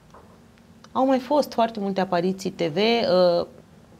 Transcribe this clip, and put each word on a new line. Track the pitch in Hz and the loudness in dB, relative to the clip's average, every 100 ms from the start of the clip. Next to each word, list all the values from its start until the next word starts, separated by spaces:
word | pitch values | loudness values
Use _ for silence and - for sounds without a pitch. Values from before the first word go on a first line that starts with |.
| - - - - - - - - - | -20 -20 -20 -20 -20 -20 -20 -20 -10
au | 226 269 | -2 0
mai | 262 | 0
fost | 262 294 269 | 0 0 0
foarte | - 226 226 | 0 -2 -2
multe | 196 196 | -4 -2
apariții | 185 175 185 190 190 | -2 0 -2 -2 -6
T | - | -4
V. | 170 151 | -4 0
Uh, | 220 233 214 180 180 170 165 - - - - - | 0 0 2 4 4 2 -2 -10 -20 -20 -20 -20